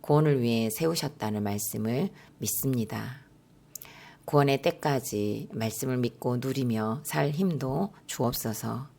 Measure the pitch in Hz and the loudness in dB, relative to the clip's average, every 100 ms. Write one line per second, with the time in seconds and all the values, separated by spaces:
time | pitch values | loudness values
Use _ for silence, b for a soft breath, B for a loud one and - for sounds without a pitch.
0 | - 147 156 139 117 117 113 - 160 170 | 4 4 6 4 4 2 2 0 0 0
1 | 147 - 107 107 104 104 - 113 110 123 | -4 -4 -4 -2 -2 -2 -4 -4 -2 0
2 | 190 B B - 113 - 139 127 107 110 | -2 B B -8 -4 -2 0 0 -2 -4
3 | 110 131 - - _ - - B B B | -8 -12 -18 -20 _ -20 -20 B B B
4 | B B - 147 143 135 170 165 151 139 | B B 2 4 6 4 0 0 0 0
5 | - 107 104 110 190 151 113 - 135 127 | 0 -2 -2 -2 -6 -4 -4 -2 -2 0
6 | 120 - 127 123 131 131 123 110 110 113 | -2 -2 -2 -2 -2 -2 0 0 0 -4
7 | - 151 143 151 190 151 131 147 202 B | -4 0 0 2 0 0 -2 0 -2 B
8 | - - 120 - 113 107 113 113 143 | -12 0 0 0 -4 -4 -4 -6 -8